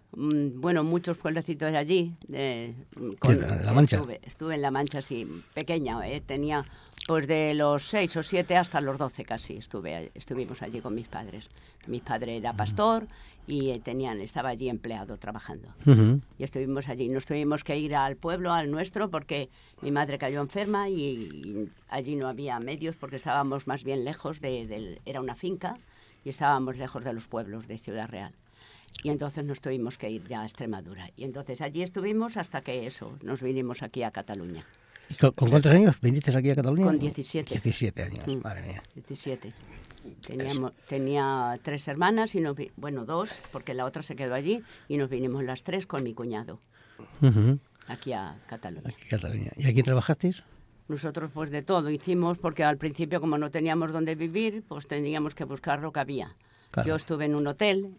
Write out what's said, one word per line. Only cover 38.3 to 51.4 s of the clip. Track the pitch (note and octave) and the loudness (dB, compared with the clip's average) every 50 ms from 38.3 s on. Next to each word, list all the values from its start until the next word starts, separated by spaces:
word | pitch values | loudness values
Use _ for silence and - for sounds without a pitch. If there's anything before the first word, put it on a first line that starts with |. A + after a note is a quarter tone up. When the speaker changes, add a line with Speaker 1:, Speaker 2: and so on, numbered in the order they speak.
| C3+ B2+ | -4 -4
Speaker 2:
madre | - G#2+ G2 F#2 | -4 -6 -6 -6
mía. | F2 F2+ F#2+ G2+ - - _ | -8 -8 -10 -10 -14 -16 _
Speaker 1:
Diecisiete. | - - - C#3 - - C#3 C3 - - G#2+ - - - - - - - - - - - G2+ - - - | -20 -14 -14 -12 -10 -6 -8 -8 -8 -10 -14 -16 -16 -20 -20 -18 -18 -18 -18 -20 -18 -18 -18 -18 -16 -14
Teníamos, | - - C3 C3+ C3+ C#3+ C3 C3 B2 - _ _ | -10 -8 -6 -4 -2 -2 -2 -4 -6 -8 _ _
tenía | - C#3 C#3 C3+ C3+ C#3+ C#3+ C3+ C3+ C3+ C3 B2 A#2+ A#2+ B2 | -6 -4 -2 0 0 2 2 2 2 2 0 0 0 -2 -4
tres | - D#3 D3 C#3+ - D#3+ | -4 -6 -6 -4 -4 -6
hermanas, | C#3+ D#3+ F3 F#3+ A3 A3 - D#3+ - | 0 2 4 4 4 4 2 2 0
y | F#3 | 0
nos | E3 D3 C#3+ | 0 0 -2
vi-, | C#3+ C#3+ - - | -4 -8 -10 -10
bueno, | - - D3 C#3+ C3 A2+ | -10 -8 -6 -6 -6 -4
dos, | A#2+ D#3+ E3+ G#3 G#3+ - - - - | -2 -2 -2 -2 -2 -6 -12 -14 -12
porque | - C3+ - - B2+ | -12 -10 -8 -6 -4
la | B2+ B2+ | -4 -4
otra | C3 - D#3 | -4 -6 -8
se | D3+ - C3+ | -10 -10 -8
quedó | B2 C3+ B2 B2 | -6 -4 -2 -2
allí, | C3 C#3+ E3+ A3 A#3+ A3 - - - - | -2 0 0 -2 -2 -2 -10 -20 -20 -8
y | - C#3+ | -2 0
nos | D3 C#3 B2+ | 0 0 0
vinimos | C3+ B2 C3 B2+ B2+ C#3 C3+ | 0 -2 -2 -2 -2 -2 -2
las | B2 C3 - - | -4 -6 -6 -6
tres | - F#3 G3 F#3+ | -4 -4 -4 -4
con | - - C#3 C3 | -4 -4 -4 -4
mi | A#2 A2 | -4 -6
cuñado, | B2 A#2+ A#2+ A2+ A2 A#2 - A2 - - _ _ - - - - - A2 - - - | -6 -6 -4 -4 -6 -6 -8 -12 -14 -16 _ _ -20 -20 -20 -20 -20 -20 -18 2 6
Speaker 2:
Ujú. | C#3+ C3 G#2+ G#2+ G#2 A#2+ C#3 C#3 - _ _ _ - - | 8 8 10 10 8 6 6 4 0 _ _ _ -12 -12
Speaker 1:
aquí | A#2+ - - C3 | -12 -8 -6 -6
a | A#2+ G2 F#2+ D#2+ D#2+ G#2+ - | -4 -4 -6 -8 -10 -14 -14
Cataluña. | - A#2 A2+ - F2+ E2+ D#2+ - B2 | -14 -14 -12 -10 -12 -12 -8 -10 -10
Speaker 2:
Aquí | - - - | -10 -10 -6
a | - G#2+ G#2 | -4 -2 -2
Cataluña. | - D#2 A2+ G#2+ G2+ - - | -2 -2 -4 -4 -4 -6 -4
¿Y | - C#3+ | 2 2
aquí | C3 A2+ B2+ | 6 6 6
trabajasteis? | B2 C3 C3 B2 - - D3+ - - F3+ F#3 - - - - - - _ _ - _ - | 6 6 4 4 4 4 2 4 2 0 0 0 -8 -20 -20 -20 -20 _ _ -20 _ -8
Speaker 1:
Nosotros, | D3+ C#3+ E3 D#3+ C#3+ E3 D#3 D3+ | -6 -4 -4 -6 -6 -6 -8 -8
pues, | C3 D#3 | -6 -6